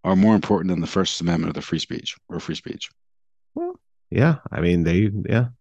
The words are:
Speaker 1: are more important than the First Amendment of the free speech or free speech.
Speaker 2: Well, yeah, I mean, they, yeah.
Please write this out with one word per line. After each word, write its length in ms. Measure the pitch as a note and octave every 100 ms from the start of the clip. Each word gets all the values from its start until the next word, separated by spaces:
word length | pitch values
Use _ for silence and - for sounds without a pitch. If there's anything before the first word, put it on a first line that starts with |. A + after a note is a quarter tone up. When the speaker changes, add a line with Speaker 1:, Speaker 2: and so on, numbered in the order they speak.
Speaker 1:
are 120 | - F#2+
more 180 | G#2
important 340 | G#2+ - G2+ F#2
than 120 | E2+
the 60 | E2
First 320 | G2 F#2 -
Amendment 260 | E2+ E2 D#2+
of 60 |
the 80 | D#2
free 160 | - E2
speech 360 | - B2 - - _
or 120 | F2
free 160 | - D#2+
speech. 340 | - - - _ _ _ _ _ _
Speaker 2:
Well, 240 | - F4 F4+ _ _ _
yeah, 260 | - D3 D3+ -
I 100 | -
mean, 220 | E2+ F2
they, 280 | E2 F2 G#2+ G2+ -
yeah. 180 | A2+ A#2+ -